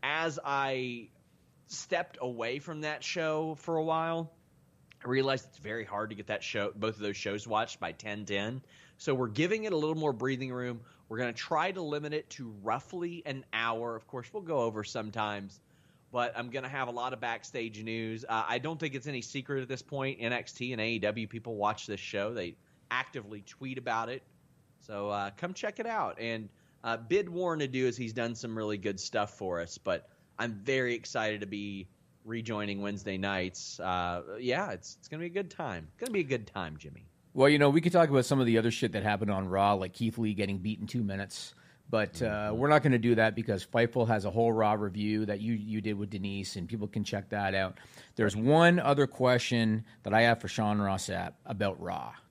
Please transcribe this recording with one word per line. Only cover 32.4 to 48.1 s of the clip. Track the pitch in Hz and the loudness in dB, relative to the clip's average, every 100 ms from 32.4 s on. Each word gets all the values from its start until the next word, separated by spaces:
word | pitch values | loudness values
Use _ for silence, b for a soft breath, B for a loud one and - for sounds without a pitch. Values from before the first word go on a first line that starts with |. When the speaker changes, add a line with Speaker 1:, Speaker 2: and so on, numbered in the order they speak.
| 113 107 104 98 | -4 -2 -2 -2
Speaker 1:
Wednesday | 101 101 101 95 | -4 -4 -4 -2
nights. | 98 95 92 - - - | 0 0 -2 -6 -12 -6
Uh, | 87 90 87 87 78 107 | -2 0 0 -2 -6 -6
yeah, | 123 135 190 | 0 0 0
it's, | 92 - - | -6 -10 -18
it's | - | -12
gonna | 156 | -8
be | 170 | -6
a | |
good | 180 190 | -4 -6
time. | - 151 87 80 - | -6 -6 -6 -10 -10
Gonna | 254 | -4
be | 208 | -2
a | |
good | 147 127 104 | 0 -2 -4
time, | 101 85 78 | -6 -6 -8
Jimmy. | 73 69 - _ _ | -14 -18 -20 _ _
Speaker 2:
Well, | - 135 | 4 6
you | 147 | 8
know, | 143 | 8
we | 147 | 8
could | 165 | 6
talk | 175 160 | 6 8
about | 139 123 | 6 6
some | 139 | 4
of | 120 | 6
the | 113 | 6
other | 113 | 6
shit | 110 117 | 2 0
that | 101 | 2
happened | 101 104 104 | 2 2 2
on | 98 95 | 0 2
Raw, | 95 101 101 | 4 6 6
like | 92 | 2
Keith | - 117 113 | -2 -2 0
Lee | 110 | -2
getting | 101 101 98 | 0 0 0
beat | 95 107 | -2 -4
in | 107 | -4
two | 123 | -2
minutes. | 104 98 98 - - - b b - | -2 -2 -6 -8 -14 -16 b b -2
But, | 113 104 - | 0 0 0
uh, | 117 104 107 | -2 0 0
Speaker 1:
Mm-hmm. | 110 | 2
Speaker 2:
we're | 139 | 6
not | 151 | 6
gonna | 147 123 | 8 6
do | 117 113 | 6 6
that | 110 107 | 6 4
because | 110 101 - | 0 0 2
Fightful | 117 117 131 113 | 2 4 4 4
has | 110 98 | 4 2
a | |
whole | 107 117 | 2 4
Raw | 113 107 | 4 4
review | 107 104 92 104 107 107 | 4 0 -2 0 2 0
that | 101 | -2
you, | 110 | -2
you | 113 104 107 | -2 -2 -2
did | 107 | -2
with | 101 101 | -2 -4
Denise, | 98 98 101 92 101 | -4 -4 -4 -6 -6
and | 85 | -6
people | 113 101 | -4 -4
can | - | -2
check | 101 101 92 | -2 -4 -2
that | 104 98 | 0 2
out. | 95 95 - B B B | 2 0 -2 B B B